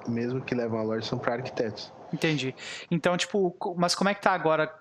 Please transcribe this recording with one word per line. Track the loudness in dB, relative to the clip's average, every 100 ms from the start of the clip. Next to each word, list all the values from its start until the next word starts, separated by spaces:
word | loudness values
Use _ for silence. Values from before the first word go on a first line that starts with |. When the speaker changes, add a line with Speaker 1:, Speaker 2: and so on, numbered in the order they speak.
| -4
Speaker 1:
mesmo | -2 0 -2
que | -2
levam | -2 0 -2
a |
loja | -2 -2 -2
são | -2
pra | -2
arquitetos. | -2 -4 -2 -4 -4 -14 -16 -8
Speaker 2:
Entendi. | 0 2 2 -2 -6 -12 -12 -2
Então, | 0 2 0
tipo, | 0 2 2
co-, | 0 -6
mas | 0 0
como | 2 2
é |
que | 4
tá | 4
agora | 4 4 4 2 -2